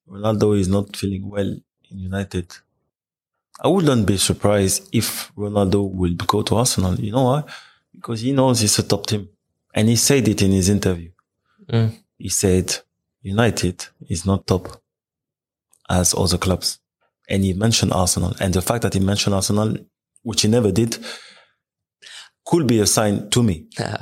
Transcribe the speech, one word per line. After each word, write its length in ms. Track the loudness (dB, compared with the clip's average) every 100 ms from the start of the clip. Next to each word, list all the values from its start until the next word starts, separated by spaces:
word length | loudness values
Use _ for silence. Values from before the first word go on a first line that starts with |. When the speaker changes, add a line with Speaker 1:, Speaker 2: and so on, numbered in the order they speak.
| _
Speaker 1:
Ronaldo 500 | -6 -2 2 2 2
is 100 | 2
not 260 | 0 -2 -6
feeling 340 | -6 -6 -8
well 200 | -4 -4 -6 -14 _ _
in 80 | -12
United. 540 | -8 -6 -6 -6 -8 -16 _ _ _ _ _ _ _ _ _ -4
I 40 | 0
wouldn't 400 | 4 4 4 2
be 100 | 0
surprised 680 | 0 0 2 2 2 0 -2
if 380 | -2 -2 -6 -12 -8
Ronaldo 560 | -4 0 2 2 0
will 220 | 0 -2 0
go 260 | -2 -2
to 120 | 0 0
Arsenal. 400 | 0 0 0 -2
You 160 | -2
know 120 | 0
why? 200 | 0 0 -4 -14 -20 _ _
Because 280 | -20 -10 -6
he 100 | -2
knows 320 | 2 4 4
it's 160 | 2 0
a 40 |
top 220 | 0 -2 -2
team. 220 | -6 -6 _ _ _ _
And 160 | 0 2
he 60 | 2
said 320 | 4 4 4
it 140 | 2
in 100 | 2
his 180 | 4 4
interview. 420 | 2 2 -2 -6 _ _ _ _ _ -4
Speaker 2:
Mm. 260 | 0 0 -2 _ _
Speaker 1:
He 120 | -6
said, 460 | -2 2 2 0 -4 -8 _ _ _
"United 640 | -6 0 0 0 -4 -4 -14 _ -8
is 160 | -4 0
not 220 | 0 2
top 340 | -2 -2 -16 _ _ _ _ _ _ _ _ _ _ -2
as 280 | 0 0 0
other 240 | 0 0
clubs." 400 | 0 -2 -2 -8 _ _ _ _ -4
And 140 | 0
he 100 | 0
mentioned 400 | 0 0 2 0
Arsenal. 400 | 0 0 0 -2 -2
And 140 | 0
the 100 | 0
fact 180 | 0 -2
that 140 | 0 0
he 40 |
mentioned 360 | 0 0 0 0
Arsenal, 420 | 0 0 0 -4 -10 _ _ _
which 180 | -8 -2
he 60 | 2
never 240 | 2 2
did, 260 | 2 0 -4 -12 -16 -20 -20 _ _ _ _ _ _ -20 -20 -20 _ -2
could 200 | 0 2
be 120 | 2
a 80 | 2
sign 420 | 2 0 -2 -2
to 140 | 0
me. 240 | 2 0 -8 -10 -8 -8